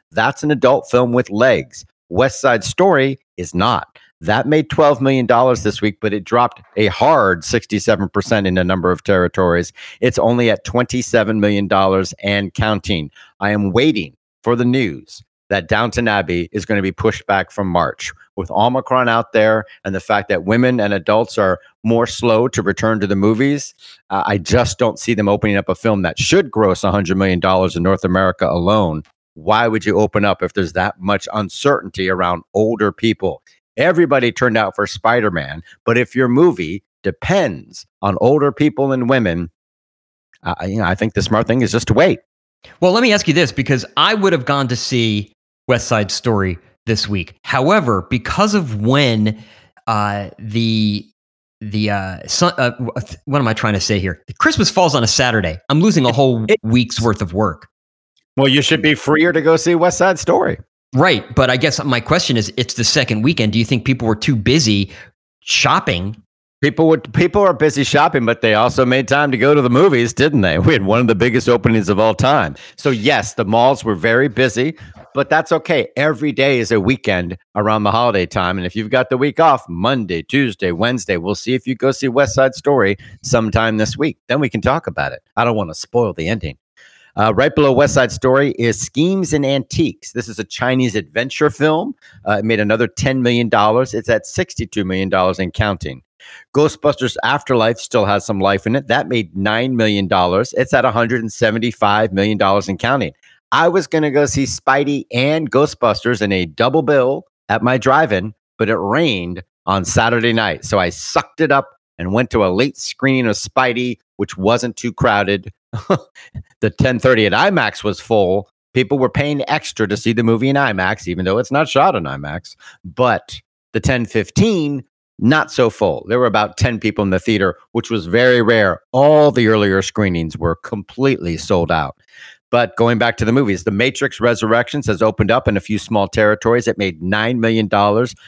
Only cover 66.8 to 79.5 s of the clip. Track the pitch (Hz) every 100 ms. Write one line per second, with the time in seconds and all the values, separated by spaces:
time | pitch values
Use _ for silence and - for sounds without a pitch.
66.8 | 160 160 - 165 180 208 196 139 156 143
67.8 | 127 143 160 151 117 117 113 107 120 120
68.8 | 123 127 127 139 147 127 135 147 123 123
69.8 | 190 127 117 - 147 143 92 78 90 135
70.8 | 98 113 120 104 123 117 113 120 120 113
71.8 | 92 98 110 104 131 143 82 - - -
72.8 | 143 120 117 131 104 - 101 110 123 135
73.8 | 113 95 113 117 135 113 127 107 143 160
74.8 | - - - 135 139 151 156 160 - 156
75.8 | - - 151 131 147 117 139 131 110 113
76.8 | 95 131 - 92 87 92 _ 104 104 107
77.8 | 104 113 123 101 85 - 90 95 90 107
78.8 | 107 127 127 127 143 139 160